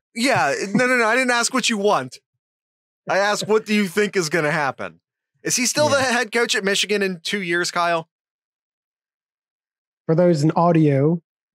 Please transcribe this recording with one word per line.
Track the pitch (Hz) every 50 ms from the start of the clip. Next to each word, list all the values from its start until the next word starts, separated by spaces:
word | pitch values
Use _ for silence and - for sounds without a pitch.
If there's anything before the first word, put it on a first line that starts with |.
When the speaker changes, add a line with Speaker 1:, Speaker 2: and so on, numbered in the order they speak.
| _ _ _
Speaker 1:
Yeah. | 226 226 285 233 185 160 139 135 - 170 196 202
No, | 214 247 247
no, | 254
no. | 247 233
I | 214 226
didn't | 254 262 247
ask | 247 233 233 - -
what | 254 - -
you | 233 202
want. | 196 208 190 147 131 127 - - _ _ _ _ _ _ _ _ _ _ _ _ _ _ _ _ _ -
I | 160 185
asked, | 202 208 208 - 185 190
"What | 214 220 214
do | 208 214
you | 208 202 185
think | 165 214 208 208 -
is | 196 170 147
gonna | 160 170 156 147
happen?" | 160 160 147 135 - - 104 87 80 _ _ _ _ _ _ _ _ _ -
Is | 156 -
he | 240 254
still | 220 - 294 302 294
the | 277 269
Speaker 2:
Yeah. | 262 262
Speaker 1:
head | 226 240 247 208
coach | - 233 240 233 -
at | 220 190
Michigan | 196 202 190 - 185 208 202
in | 202 190 185 165
two | - - - 208
years, | 185 170 175 170 175 -
Kyle? | - 175 170 170 170 165 160 - _ _ _ _ _ _ _ _ _ _ _ _ _ _ _ _ _ _ _ _ _ _ _ _ _ _ _ _ _ _ _ _ _ _ _ _ _ _ _
Speaker 2:
For | - 160
those | 160 180 180 170 147 143
in | 160
audio, | - 180 170 175 170 160 156 147 139 135 139 156 170 170 - _ _ _ _ _ _